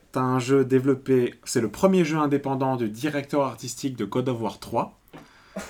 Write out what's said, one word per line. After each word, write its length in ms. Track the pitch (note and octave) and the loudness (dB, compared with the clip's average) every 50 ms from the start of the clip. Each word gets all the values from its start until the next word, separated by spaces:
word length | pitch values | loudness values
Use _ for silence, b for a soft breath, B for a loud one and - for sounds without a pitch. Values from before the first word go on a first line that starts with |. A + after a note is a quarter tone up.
| _ _ - | _ _ -4
un 240 | C3+ C3 B2+ B2+ | -2 0 0 0
jeu 260 | C3 B2 B2 C#3 C#3 C3 | 0 2 4 4 4 4
développé, 720 | B2 C3 C3 B2+ C#3+ C3+ C3+ - C3 C3 B2+ B2 - - - - | 4 4 4 4 4 2 2 2 2 2 4 2 0 -4 -8 -8
c'est 160 | - - B2+ | -2 -2 0
le 80 | A2 G2+ | 0 -2
premier 360 | - - G3 F#3+ F#3+ F#3 E3+ | 0 2 2 4 4 4 4
jeu 120 | D3+ D#3+ | 2 2
indépendant 580 | D#3 D3+ C#3 C#3+ C#3 - C#3 C3+ C3 C3+ C3 C3 | 0 0 2 0 0 0 -2 -2 -2 0 0 0
du 120 | A#2+ A#2 | 0 -2
directeur 540 | G#2+ G#2+ A2+ C3+ D3+ C#3+ C#3+ C3+ - D3+ C#3+ | -4 -4 -4 -6 -4 -4 -4 -4 -2 0 0
artistique 540 | C#3 B2+ A2+ - C3+ B2 - - - C3+ B2+ | 0 0 -4 -8 -12 -12 -10 -6 -6 -6 -4
de 80 | A#2 G#2 | -4 -4
God 240 | G2 - B2+ B2+ C3 | -4 -2 -2 -2 -2
of 100 | B2 A2+ | -2 -2
War 180 | A2+ G2+ - - | -4 -6 -6 -8
trois, 380 | - - A2+ A#2 F3+ - - _ _ _ - B B B B B B B B G3+ - | -10 -6 -4 -4 -4 -4 -8 _ _ _ -20 B B B B B B B B -14 -14